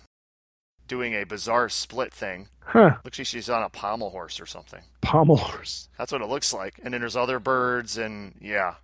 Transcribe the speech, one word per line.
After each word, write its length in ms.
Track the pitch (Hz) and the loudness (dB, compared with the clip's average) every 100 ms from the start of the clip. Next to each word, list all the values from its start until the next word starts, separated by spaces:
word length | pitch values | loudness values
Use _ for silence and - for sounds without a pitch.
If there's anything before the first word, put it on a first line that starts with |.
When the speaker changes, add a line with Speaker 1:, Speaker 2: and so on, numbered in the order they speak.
| _ _ _ _ _ _ _ _ - | _ _ _ _ _ _ _ _ -10
Speaker 1:
doing 260 | 127 120 | -6 -4
a 100 | 107 | -4
bizarre 460 | 98 104 113 117 117 | -4 -6 0 2 2
split 440 | - - 117 120 | -2 -6 -4 -6
thing. 340 | - 101 90 98 _ | -6 -8 -8 -12 _
Speaker 2:
Huh. 360 | - 233 190 - | 4 8 10 8
Speaker 1:
Looks 160 | 127 - | -2 -10
like 80 | 139 | -8
she's 220 | 120 113 | -6 -2
on 140 | 120 | -2
a 60 | 101 | -2
pommel 400 | - 101 113 104 | -6 -6 -4 -6
horse 300 | 92 82 - | -8 -12 -12
or 60 | - | -14
something. 360 | 87 - - - _ | -16 -16 -20 -20 _
Speaker 2:
Pommel 360 | - 151 160 147 | 2 6 8 6
horse. 520 | - - - - - - | 4 -8 -12 -14 -14 -12
Speaker 1:
That's 140 | 120 | -6
what 100 | 139 | -6
it 80 | 107 | -4
looks 240 | 139 - | -2 -2
like. 260 | 110 98 - | -2 -6 -10
And 100 | 127 | -8
then 80 | 123 | -6
there's 140 | 117 120 | -4 -2
other 220 | 123 127 | -2 -2
birds 580 | 110 131 123 123 113 113 | 0 0 0 -2 -4 -6
and, 380 | 110 104 98 - | -6 -8 -14 -14
yeah. 340 | 101 104 92 85 | -6 -2 -2 -6